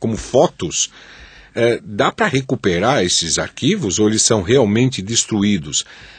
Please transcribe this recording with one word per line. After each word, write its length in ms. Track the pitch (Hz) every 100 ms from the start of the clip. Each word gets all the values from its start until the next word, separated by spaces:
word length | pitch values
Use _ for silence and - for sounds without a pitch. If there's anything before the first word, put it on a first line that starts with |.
como 160 | 113 107
fotos, 720 | - 127 170 - 85 - - - - - - - -
é, 260 | - 117 113
dá 260 | 78 104 147
pra 160 | - 214
recuperar 760 | 135 131 135 101 87 107 139
esses 340 | 90 - 82 76
arquivos 600 | - - 127 214 110 87
ou 100 | 107
eles 140 | 107
são 180 | - 110
realmente 640 | 87 135 107 107 131 127
destruídos? 800 | 95 113 - 107 104 98 76 - - - -